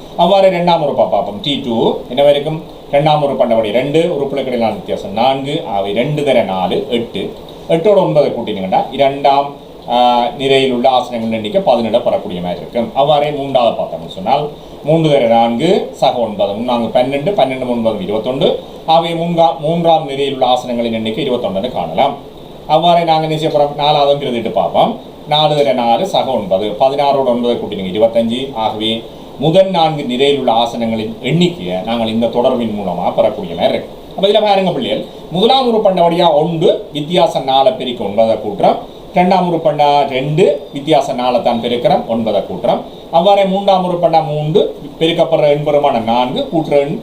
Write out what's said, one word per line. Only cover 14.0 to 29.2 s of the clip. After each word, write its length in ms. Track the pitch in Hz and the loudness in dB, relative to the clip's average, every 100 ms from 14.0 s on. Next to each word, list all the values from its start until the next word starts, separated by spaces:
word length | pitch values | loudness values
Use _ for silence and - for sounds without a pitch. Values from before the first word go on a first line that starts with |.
| 85 | -12
சொன்னால் 400 | 95 101 147 - - - - | -8 -2 0 -2 -10 -18 -8
மூன்று 260 | 147 165 156 | 0 2 4
தர 160 | 139 117 | 2 4
நான்கு 640 | 117 117 117 165 214 - | 4 4 2 2 0 -2
சக 260 | - 143 123 | 0 0 0
ஒன்பது. 340 | 110 98 98 | -4 -2 -2
மூணாங்கு 340 | 104 123 120 110 | -2 -2 -2 0
பன்னெண்டு, 400 | 127 135 139 175 | 0 0 -2 -2
பன்னெண்டு 300 | 202 131 127 | 0 0 -2
மூணு 60 | 123 | -4
ஒன்பது, 340 | 117 113 104 | -2 -2 -2
இருபத்தொன்று. 560 | 92 104 127 135 202 - - - - | -4 -4 -4 -2 0 -2 -8 -10 0
ஆகவே 380 | 165 170 165 | 0 0 -4
மூங்கா-, 340 | 170 170 156 165 | -2 2 2 0
மூன்றாம் 480 | 147 170 170 160 143 | -2 0 2 2 0
நிரையில் 280 | 135 139 | -4 -4
உள்ள 120 | 127 123 | 0 0
ஆசனங்களின் 460 | 127 123 120 117 | 0 -2 -4 -2
எண்ணிக்கை 380 | 110 110 156 135 | -2 -4 -4 -2
இருபத்தொன்றுன்னு 420 | 120 101 95 123 | -2 -2 -4 -4
காணலாம். 600 | 95 85 - 139 - - - - - - | -6 -4 0 0 -2 -14 -20 -20 -16 0
அவ்வாறே 380 | 156 175 170 | 2 4 4
நாங்க 220 | 165 156 156 | 4 2 0
என்ன 120 | 151 | -2
செய்ய 200 | 156 151 | 0 2
போறோம், 220 | 143 143 | 0 0
நாலாவதும் 400 | 147 147 139 139 | 2 4 2 2
பிரதிட்டு 300 | 127 117 98 | 0 -4 -2
பார்ப்போம். 480 | 95 - - 190 - - - 147 | -2 0 2 0 -2 -12 -18 -2
நாலு 280 | 151 151 147 | 0 2 2
தர 160 | 135 | 2
நாலு 340 | 123 117 - 190 | 2 2 2 2
சக 240 | 135 131 | 0 0
ஒன்பது. 460 | 117 95 95 107 - | -2 0 -2 -2 0
பதினாறோட 480 | 135 143 139 139 127 | 0 2 2 2 2
ஒன்பதை 300 | 120 120 - | 0 0 -2
கூட்டினீங்க 340 | 101 98 92 | -4 -6 -4
இருபத்தஞ்சு. 640 | 104 113 117 113 123 135 | 2 2 2 0 -2 -6
ஆகவே 480 | 110 107 107 110 113 - - | -4 -4 -2 -4 -4 -8 -18